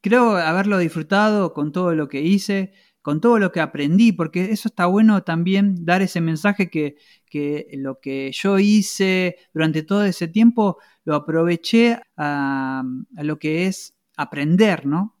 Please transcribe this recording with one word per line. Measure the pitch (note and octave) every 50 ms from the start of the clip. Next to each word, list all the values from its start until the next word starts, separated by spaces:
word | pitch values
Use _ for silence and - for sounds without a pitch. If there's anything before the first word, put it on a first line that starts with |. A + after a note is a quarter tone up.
| -
Creo | G3+ A3 B3+ B3 A#3 G#3
haberlo | F3+ E3+ D#3 E3 F#3 G3 G#3 G#3 F#3+
disfrutado | F3 E3 - E3 D#3 D3+ G3 G3 G#3+ G#3+ G#3+ G#3 G3 E3 -
con | - C#3+ D3+ D3
todo | F3+ F#3 F3 E3
lo | D#3 D3+ C3+
que | - C3+
hice, | D3 E3+ G3 G3 F#3+ - G3+ G3 F#3+ F#3+ _ _ _ _ _ _
con | _ D3 D3 D#3
todo | D#3+ A#3 A#3+ A3
lo | G3+ F3+
que | - E3+
aprendí, | D#3 D3+ - D3 C#3+ C#3+ E3 G3 A#3 A3+ G3
porque | E3+ E3+ D#3+ - F3 F#3 G3+ A3
eso | G3+ - A3
está | _ - F3+
bueno | F3+ F#3 G#3 A3 A3 G#3+ G3 F#3
también, | - E3 E3 E3+ F3+ F#3+ G3 G3+ G3+ F#3+ F3 E3+
dar | E3 F3 F#3+ G3
ese | F#3 - F3+
mensaje | E3 E3 D#3+ D3+ - G3+ G3+ - F#3+ E3+
que, | - D#3+ D3+ C#3+ D3 _ _ _ _ _ _ _
que | - D3 D3 C#3+ D3 D3 D3+ - -
lo | C#3 C3+ C3+ C3+ _
que | _ C#3 C3+ C3+ C3+ C3+ C3+
yo | - - G3 G3 F#3+
hice | G3+ G#3 G#3 G#3+ F#3+ - - - G3 F#3+ F#3 F#3 F#3 F3+ F3 _ _ _ _
durante | D#3+ D#3+ D#3+ D3+ D#3 D#3
todo | - G3 G3+ G#3
ese | G3 F3 - F3 E3
tiempo | E3 G#3+ A3+ A#3 A#3 A#3 G#3+ G3 F3 - _ _ _ _ _
lo | - D3+
aproveché | D3 D3 E3 D#3+ E3 E3 E3+ F3 E3 - - - A#3 A#3 A#3 A#3 - - _ _
a, | - D3+ D3 D3 C#3+ C#3 C#3 C#3 C3+ C3+ C3 C3+ C3 C3 B2+ B2+ C3 - _ -
a | F3+ D3
lo | D3+ D3+ D3+
que | - D3+ D#3 E3 F3+
es | F#3+ F#3+ - - - _ _ _ _ _
aprender, | - D3 - - C#3+ C#3+ D3+ E3 F#3 A3 G#3+ F#3 D3 -
¿no? | C#3 D3 E3+ G3 A3 _ _